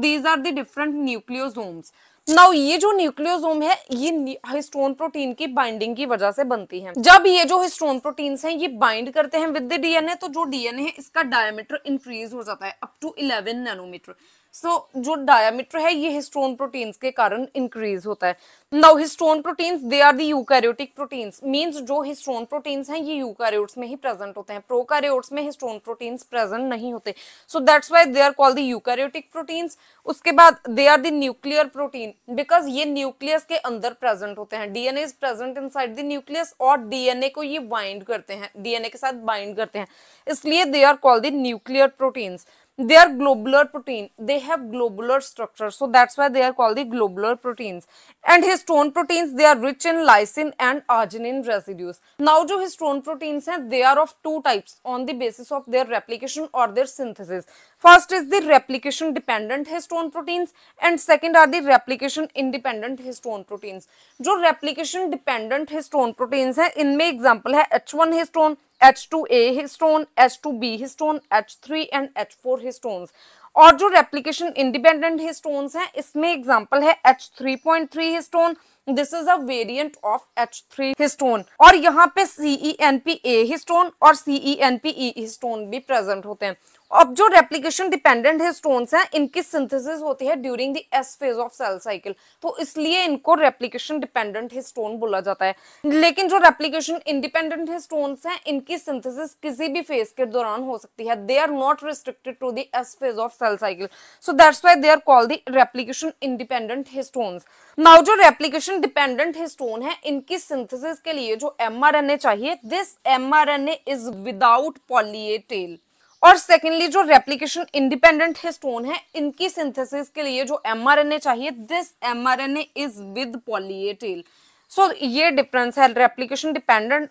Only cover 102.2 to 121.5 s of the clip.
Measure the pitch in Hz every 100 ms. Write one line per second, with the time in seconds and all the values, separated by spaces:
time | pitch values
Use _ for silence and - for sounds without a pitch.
102.2 | 262 254 254 226 269 247 247 - 269 214
103.2 | 233 - 233 202 208 175 196 - - _
104.2 | - 277 311 294 349 339 302 311 302 254
105.2 | 233 311 - 262 247 247 233 262 320 -
106.2 | 269 247 247 254 220 254 262 262 262 254
107.2 | 208 175 - _ _ - 320 330 339 427
108.2 | 339 - 294 294 359 381 277 302 277 247
109.2 | 330 320 330 - 247 220 277 339 302 285
110.2 | 269 359 - 277 220 254 302 311 320 302
111.2 | 233 226 285 - 226 233 285 294 277 285
112.2 | 262 208 269 349 220 349 381 - - 262
113.2 | 262 302 294 285 277 320 - 269 226 196
114.2 | 202 196 233 240 311 - - 247 214 214
115.2 | 214 214 - 214 175 165 _ _ _ _
116.2 | 339 370 - 330 320 330 339 381 320 269
117.2 | 269 277 294 330 339 285 269 269 330 302
118.2 | 330 - 339 - 277 240 247 339 - 320
119.2 | 294 - 370 359 294 262 262 285 277 -
120.2 | 285 254 262 294 214 226 247 294 294 302
121.2 | 294 233 285